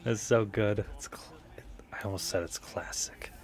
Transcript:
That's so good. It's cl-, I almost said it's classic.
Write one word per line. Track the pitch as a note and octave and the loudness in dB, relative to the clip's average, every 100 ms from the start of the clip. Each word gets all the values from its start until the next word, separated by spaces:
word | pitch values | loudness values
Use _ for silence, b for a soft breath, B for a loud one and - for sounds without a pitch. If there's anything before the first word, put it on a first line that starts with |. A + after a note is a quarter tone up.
That's | - A2 | 2 0
so | - A#2 | 6 6
good. | G#2+ G#2 G#2 G#2 G2+ | 6 4 4 4 0
It's | - - | -6 -10
cl-, | - - - - - - - - | -12 -14 -16 -18 -18 -16 -16 -12
I | - | -6
almost | G#2 F#2+ - | -4 -2 0
said | F2+ | 0
it's | E2+ - | 0 -6
classic. | - - D#2+ - - - - - | -6 -6 -6 -4 -4 -6 -12 -12